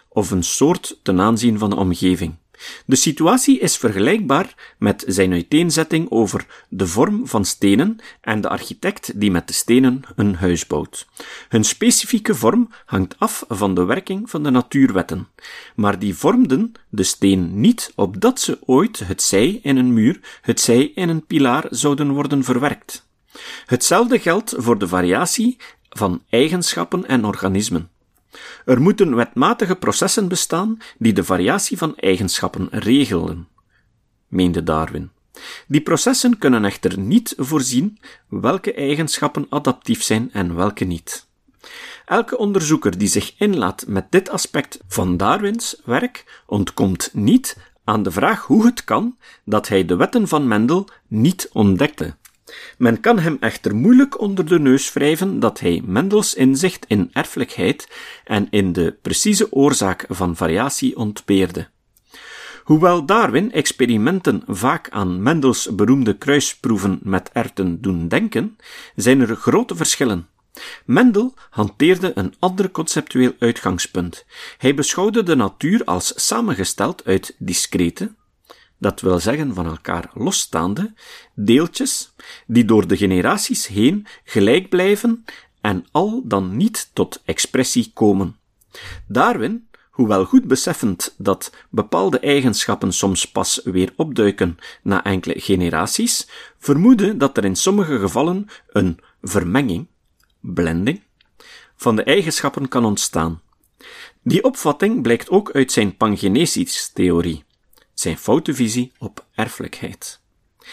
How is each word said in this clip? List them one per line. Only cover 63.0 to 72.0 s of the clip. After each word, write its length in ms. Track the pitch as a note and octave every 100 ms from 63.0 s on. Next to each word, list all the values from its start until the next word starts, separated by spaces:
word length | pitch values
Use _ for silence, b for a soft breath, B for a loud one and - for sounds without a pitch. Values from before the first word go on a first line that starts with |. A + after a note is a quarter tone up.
| C#3+
Darwin 460 | G#3+ G3 B2 G#3
experimenten 920 | - - - B2 A2 A#2 F#3+ D#3+ G#2 -
vaak 420 | F#2+ A#2+ E3 -
aan 340 | - F#2+ F2+
Mendels 520 | A2 D#3+ C3+ A2+ - G#2+
beroemde 420 | C3 C#3 A2+ F#2+
kruisproeven 800 | - C#3+ - - - G#2+ G2 F#2
met 260 | F#2 F#2 -
erwten 480 | A#2+ A2 - F#2 E2+
doen 260 | G2 F2+ E2
denken, 500 | C3 G#3+ A2+ G#3 - B B B B
zijn 260 | A2+ C3+
er 140 | A#2 A2+
grote 400 | - D#3 B3 F3
verschillen. 520 | D#3+ - C3+ F#2 E2 _ _ B B B B
Mendel 480 | B2 B3 G3+ B3 - b
hanteerde 640 | - G#2+ - D#3 F#3